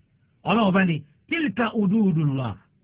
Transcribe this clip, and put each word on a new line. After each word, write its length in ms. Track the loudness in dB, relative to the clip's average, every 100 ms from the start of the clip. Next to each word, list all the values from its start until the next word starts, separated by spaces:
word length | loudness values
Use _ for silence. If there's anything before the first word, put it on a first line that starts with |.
| _ _ _ _ -2
Ọlọ́run 220 | 2 2
ọba 140 | 2
ní, 120 | 2 -2 -8 _
"Tilka 420 | -8 -4 -4 -2 -2
hududullah." 920 | 0 0 2 2 2 0 -2 -4 -8 _ _